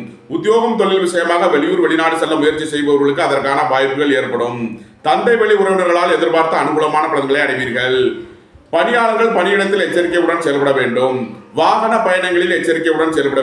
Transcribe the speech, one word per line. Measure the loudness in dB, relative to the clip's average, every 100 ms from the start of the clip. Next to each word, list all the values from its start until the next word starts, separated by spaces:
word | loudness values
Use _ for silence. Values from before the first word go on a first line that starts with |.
| -12 -16 -10
உத்தியோகம், | -4 0 2 2 0
தொழில் | 0 0
விஷயமாக | 0 0 0 2 2
வெளியூர், | 2 0 0
வெளிநாடு | 2 2 0 0
செல்ல | -2
முயற்சி | 0 0 0 -4
செய்பவர்களுக்கு | -2 2 2 2 0 0
அதற்கான | 0 0 0 0
வாய்ப்புகள் | 0 0 0 0 0
ஏற்படும். | 0 -4 -4 -6 -8 -10 -18 -6
தந்தை | -2 0 2 2
வழி | 4 2
உறவினர்களால் | 2 0 2 2 2 2
எதிர்பார்த்த | 2 2 0 0
அனுகூலமான | -2 0 0 0 0
பலன்களை | -2 0 0
அடைவீர்கள். | 0 -2 -4 -2 0 0 0 -2 -10 -20 _ -20 -4
பணியாளர்கள் | -2 0 2 0 2 0 0
பணியிடத்தில் | 0 0 0 -2 0
எச்சரிக்கையுடன் | 0 0 0 0 0
செயல்பட | 0 0 0
வேண்டும். | 0 0 0 0 -2 -6 -12 -8
வாகன | 0 2 2 0 0 0
பயணங்களில் | 0 0 0 0 0
எச்சரிக்கையுடன் | 0 0 0 0 0 0
செயல்பட | 0 0